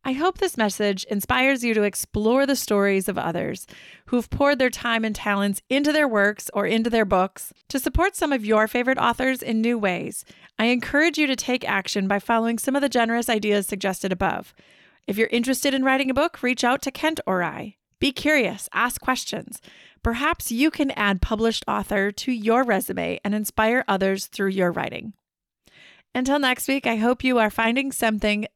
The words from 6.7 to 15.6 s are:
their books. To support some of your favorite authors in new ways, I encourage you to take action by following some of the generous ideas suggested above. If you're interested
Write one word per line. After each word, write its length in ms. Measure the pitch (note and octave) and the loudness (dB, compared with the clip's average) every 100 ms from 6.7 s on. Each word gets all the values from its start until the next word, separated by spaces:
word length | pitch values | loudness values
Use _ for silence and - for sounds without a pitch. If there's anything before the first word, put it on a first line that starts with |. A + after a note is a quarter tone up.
| A3+ A#3 | 0 2
their 140 | A3+ | 2
books. 480 | G#3 F#3+ F#3+ - - _ _ | 4 4 2 -4 -18 _ _
To 100 | C4+ | -4
support 360 | D4 C#4+ F#4+ - | 0 2 2 0
some 160 | D#4 | 0
of 140 | C4+ G#3 | 0 2
your 240 | G#3+ A3 | 2 4
favorite 300 | B3 B3 C4 | 0 0 2
authors 440 | A#3+ A#3 C4 B3+ | 0 2 -2 -2
in 160 | - A3 | -2 0
new 180 | A3+ A#3+ | 0 0
ways, 460 | G3+ F3 - - - - - - | 0 -2 -6 -10 -16 -20 -18 -2
I 80 | A3+ | 0
encourage 520 | B3 - C#4+ E4 D4+ | 0 0 2 2 2
you 100 | D4 | 0
to 80 | B3 | 0
take 320 | - B3+ - | -2 -2 -2
action 400 | G3 - G#3 F#3+ | -4 -2 -2 0
by 120 | G3+ | -2
following 380 | - A#3 A3+ A#3 | 2 0 2 -2
some 180 | - C#4 | -2 0
of 60 | |
the 80 | C#4 | 2
generous 380 | B3 A3+ A#3 A#3 | 2 2 0 0
ideas 400 | A3 G#3 G3+ F#3+ | 0 2 0 0
suggested 460 | G3 G3 G3 F#3+ | -4 -4 -2 -4
above. 400 | F3+ F#3+ - - _ _ _ _ _ - | -2 -2 -2 -10 _ _ _ _ _ -6
If 100 | G3+ | -2
you're 120 | A3+ | 0
interested 420 | A#3+ A#3+ C4 | 0 0 0